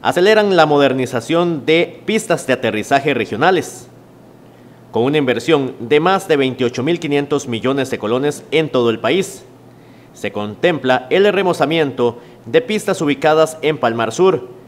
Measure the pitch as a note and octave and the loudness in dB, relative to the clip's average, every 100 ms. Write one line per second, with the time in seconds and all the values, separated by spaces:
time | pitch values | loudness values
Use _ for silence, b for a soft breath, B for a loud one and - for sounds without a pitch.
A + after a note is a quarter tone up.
0 | - F3 F#3+ A3 G#3 F3+ D3+ D3+ C#3 C3 | 0 2 4 4 4 4 4 4 4 2
1 | B2+ B2 - E3 F3 D#3+ A#2 D#3+ F3 - | -2 -4 -2 0 0 -2 2 2 2 -4
2 | - A3 - - - B2 A#2 G#2+ G2+ C#3 | -4 -2 0 -2 0 0 0 -2 0 0
3 | D3+ B2+ G#2+ G#2 D#3+ F#3 - - - - | 2 -2 -2 0 2 2 -2 -14 -20 -20
4 | - - - - - B B B - A2 | -20 -20 -20 -20 -20 B B B -6 -2
5 | B2 D3+ C3 A2+ A2+ D3+ C3 - A2+ D3 | 2 2 0 0 2 0 0 -8 0 2
6 | F3 F#3+ F#3 D3 C3 B2 A#2+ B2 C3+ E3+ | 2 0 0 0 0 0 -2 -2 -2 -2
7 | E3 C#3+ C#3+ C#3+ C3 A2+ A#2 C#3 B2+ A2+ | 0 -2 0 -4 -2 -4 -2 -2 -4 -4
8 | G#2+ B2 D3 C#3+ - D#3 D#3 C3 A#2 A2 | -2 0 -2 -4 -2 -2 0 2 2 0
9 | A#2 E3+ F3+ - - - - B B B | 0 0 -2 -10 -20 -20 -20 B B B
10 | B - G#2 G#2 G#2 G2+ F3 D#3 B2+ B2+ | B -10 -8 -6 -8 -2 0 0 0 0
11 | - F3 G3+ G3+ F#3 E3+ C#3+ E3 C#3+ B2 | 2 2 2 2 -2 0 0 0 -2 0
12 | A#2+ A#2 B B - D3+ E3 G#3+ G3+ F#3+ | -2 -2 B B -2 -2 -2 -4 -4 -2
13 | D#3 C3+ D#3 D#3 D#3 - D3 D3 A#2+ A#2 | -2 0 0 2 0 0 -4 -2 -2 -2
14 | A#2 - F#3 E3+ - - | -4 2 0 0 -6 -20